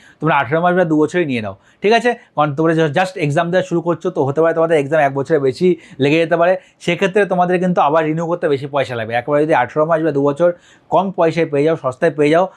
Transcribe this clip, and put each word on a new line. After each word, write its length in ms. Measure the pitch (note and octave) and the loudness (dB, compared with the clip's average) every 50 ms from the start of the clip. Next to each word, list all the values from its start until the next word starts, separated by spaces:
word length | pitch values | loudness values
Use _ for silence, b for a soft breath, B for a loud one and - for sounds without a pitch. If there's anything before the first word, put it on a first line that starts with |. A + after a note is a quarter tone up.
| B B B B | B B B B
তোমরা 140 | - D#3 D#3+ | -2 0 0
আঠেরো 240 | C#3+ C3+ A#2 D3 E3 | 0 0 0 0 0
মাস 140 | F3 F3+ F3+ | 0 2 2
বা 100 | F3+ F3+ | 2 2
দু 140 | D#3+ D#3 D3+ | 2 2 2
বছরই 280 | D3+ D3+ - F3+ F3 | 0 0 0 -2 -2
নিয়ে 160 | D3 C3 A#2 G#2+ | -2 -4 -4 -6
নাও, 140 | G2+ F#2+ b b b b b - | -8 -10 b b b b b 0
ঠিক 100 | G3 A3+ | 2 2
আছে? 200 | A#3 A#3 B3 A#3 | 2 2 0 -2
কারণ 420 | A#3 - _ _ - D3 D3+ C#3+ | -4 -8 _ _ -2 -2 0 0
তোমরা 180 | C#3 D#3+ E3 E3 | 0 0 2 2
just 440 | D#3+ D#3+ D#3 C3+ E3+ F#3+ F#3 F#3 G3+ | 2 0 0 0 0 -2 -2 -2 -4
এক্সাম 320 | E3+ D3 C#3+ E3+ E3+ E3+ | -4 -2 -2 -2 -2 0
দেওয়া 120 | E3+ F#3 F3+ | 0 -2 -2
শুরু 180 | F3+ E3+ E3+ | 0 -2 -2
করছো, 300 | D#3+ E3+ E3+ D#3+ - F#3+ | -2 -2 -4 -4 -4 -6
তো 140 | F3+ E3+ C#3+ | -2 -2 -2
হতে 160 | C3+ C#3 D#3 | 0 0 0
পারে 140 | D#3+ E3 D#3+ | 0 2 2
তোমাদের 240 | E3 D#3+ E3 E3+ D#3 | 0 0 2 2 0
এক্সাম 220 | C#3 C3+ D3+ D#3+ | 0 2 2 2
এক 140 | D3 C#3 C3+ | 2 2 0
বছরের 260 | C#3 C3+ - D#3+ D3 | -2 -2 0 0 0
বেশি 360 | C#3 C3+ B2 - F3 F#3 F3 B B B B B | 2 0 0 0 0 0 0 B B B B B
লেগে 200 | C3 C#3+ D3+ E3 | 0 2 2 2
যেতে 180 | E3 D#3 F3 | 2 0 2
পারে, 200 | E3 E3+ F3 F#3+ F#3 B B B B | 2 2 2 2 0 B B B B
সেক্ষেত্রে 460 | - - E3+ E3 G3+ F#3+ F3+ G#3+ G3+ | -6 -4 -2 -2 -2 0 0 0 0
তোমাদের 320 | F3+ F#3 F3 F3+ F3 F3+ F3 | 0 0 0 0 0 0 0
কিন্তু 220 | F3+ F#3 F3+ G#3 | 0 0 0 0
আবার 280 | F3 C#3+ D3 E3 D#3+ D3+ | 0 2 2 2 0 0
রিনিউ 180 | D#3 D#3+ E3+ | -2 -4 -4
করতে 220 | D#3+ F3 E3+ F#3 E3 | -4 -4 -4 -2 -2
বেশি 180 | C#3+ C3+ C#3 | -2 -2 -4
পয়সা 300 | C#3+ C#3 C#3+ C#3 - B2+ | -4 -4 -4 -2 -2 -4
লাগবে। 180 | A#2 A2+ G#2+ A#2 | -6 -6 -4 -4
একবারে 280 | A#2+ A#2+ - D3 D3 D3+ | -4 -2 0 0 0 2
যদি 120 | D#3 D#3+ | 2 2
আঠেরো 320 | C3 B2 A#2 - D3+ D3+ | 0 0 0 0 -2 0
মাস 160 | D#3+ E3+ D#3+ D#3+ | 0 0 0 0
বা 80 | D#3+ | 0
দু 120 | D3 C#3 C#3 | 0 0 0
বছর 300 | C#3+ C#3+ C#3+ E3+ F3 F3 b b b b b b _ | 0 0 2 0 0 0 b b b b b b _
কম 220 | - E3 F#3 G3 | 0 0 0 0
পয়সায় 360 | F3+ - E3+ E3 D3+ E3 E3 | -2 0 0 0 0 0 -2
পেয়ে 180 | D#3 D3 C#3+ C#3+ | 0 0 0 2
যাও, 120 | D#3 E3 | 0 0
সস্তায় 360 | D3+ - C3 B2+ - - E3 C#3+ | 0 -2 -6 -4 -2 -2 -2 0
পেয়ে 180 | D3 D3 D3 | 2 2 2
যাও, 180 | D#3 E3 F#3 F#3 b | 4 2 2 0 b